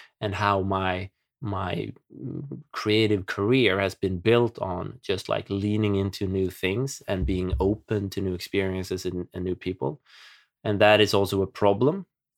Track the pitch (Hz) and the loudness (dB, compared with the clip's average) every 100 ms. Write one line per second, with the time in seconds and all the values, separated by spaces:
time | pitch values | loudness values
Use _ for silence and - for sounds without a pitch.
0 | - _ 107 95 101 98 95 95 95 92 | -20 _ -6 0 0 2 0 0 0 -2
1 | 95 - _ _ 107 95 92 101 104 - | -6 -14 _ _ -6 -4 -4 -4 -6 -12
2 | _ - 131 - 139 135 - - 107 107 | _ -14 -10 -10 -10 -14 -14 -6 2 4
3 | 110 104 92 - 101 131 110 95 98 - | 4 2 -2 -2 2 4 4 4 0 -2
4 | 98 92 110 120 117 - 98 90 95 120 | -2 0 4 4 2 -2 -6 -6 -8 -8
5 | - 98 - - - 98 104 107 107 98 | -4 -4 -2 -4 -2 -2 0 2 2 2
6 | 98 - 98 95 92 - 92 101 135 - | 0 -2 -2 0 -2 -2 -2 -2 -4 -8
7 | - 95 92 92 92 95 95 110 - 107 | -6 -4 -2 -2 -2 0 0 -2 -2 -4
8 | 98 98 95 90 - 98 95 92 90 92 | -4 -4 -4 -6 -4 -2 -2 -4 -4 -6
9 | 90 87 87 92 90 90 92 90 67 - | -6 -6 -8 -6 -6 -4 -6 -4 -6 -6
10 | _ - - - _ _ 113 101 104 107 | _ -20 -20 -20 _ _ -4 4 6 8
11 | 104 101 98 98 95 - 101 98 143 196 | 6 4 2 0 -2 2 2 4 2 0
12 | 185 _ _ | -6 _ _